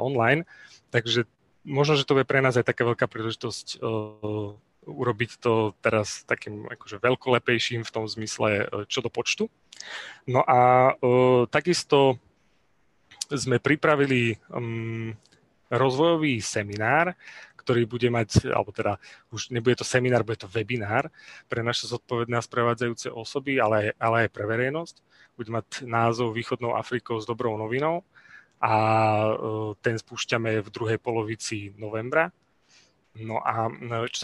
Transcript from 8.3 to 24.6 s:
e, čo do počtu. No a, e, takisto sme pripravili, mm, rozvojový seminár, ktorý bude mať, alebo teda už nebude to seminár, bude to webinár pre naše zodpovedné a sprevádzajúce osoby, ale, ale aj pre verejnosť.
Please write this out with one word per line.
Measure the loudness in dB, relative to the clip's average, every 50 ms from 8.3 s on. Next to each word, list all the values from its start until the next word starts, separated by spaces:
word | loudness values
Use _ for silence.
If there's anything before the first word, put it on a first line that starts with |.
| -4 0 0 2
e, | 2 0 -2 -2 -4 -8 -8 -4
čo | -6 -4 -4
do | -4 -4
počtu. | -4 -4 -4 -2 -2 -2 -6 -6 _ _ _ -20 -20 -18 -16 -14 -14 -14 -16 -18 -14 _
No | 0 2 2
a, | 4 6 6 6 8 8 8 8 6 6 4 4
e, | 2 4 6 6 6 6 6 6 4
takisto | 4 2 0 2 2 0 0 2 4 6 6 8 6 4 2 _ _ _ _ _ _ _ _ _ _ _ _ _ _ _ _ _ _ -14 -14 -10 -6
sme | -6 -6 -2 0 0 0
pripravili, | 2 2 0 2 4 2 4 4 4 2 4 2 2 0 -2 -4 _ _
mm, | -8 -8 -6 -6 -6 -6 -6 -6 -8 -8 -8 -10 -12 -14 _ _ _ _ _ _ _ _ _ _
rozvojový | 0 0 2 2 2 2 2 4 4 2 2 0 -2 -2
seminár, | -4 -4 -4 -4 -4 -4 -6 -2 0 2 4 2 2 0 -2 -10 -18 -20 -20 -20 -20 -20 _
ktorý | _ -4 0 0 2 2
bude | 0 -2 0 0 0
mať, | 2 0 -2 2 2 0 2 2
alebo | -2 -2 -2 -4 -6
teda | -4 -2 -2 -2 -4 -8 -20 -20 -20 _ _
už | -12 -12 -10 -6 -6
nebude | 0 2 2 2 2
to | 0
seminár, | 0 0 2 2 4 2 2 2
bude | 0 -6 -8
to | -10 -8
webinár | -6 -6 -4 -4 -6 -6 -4 -2 0 0 -2 -2 -8 -18 -20 -20 -20 -20 -10
pre | _ -6 -4
naše | -2 -2 -2 -4 -4
zodpovedné | -6 -8 -8 -6 _ -4 -4 -2 -2 -2 -4
a | -4 -2
sprevádzajúce | -2 0 0 0 0 0 -2 -4 -4 -6 -10 -12 -10
osoby, | -10 -14 -8 -8 -6 -4 -2 0 2
ale, | 2 4 2 2 2 0 -4 -2
ale | -2 0 2 2 2
aj | 0 -2
pre | -6 -4 -4
verejnosť. | -2 -2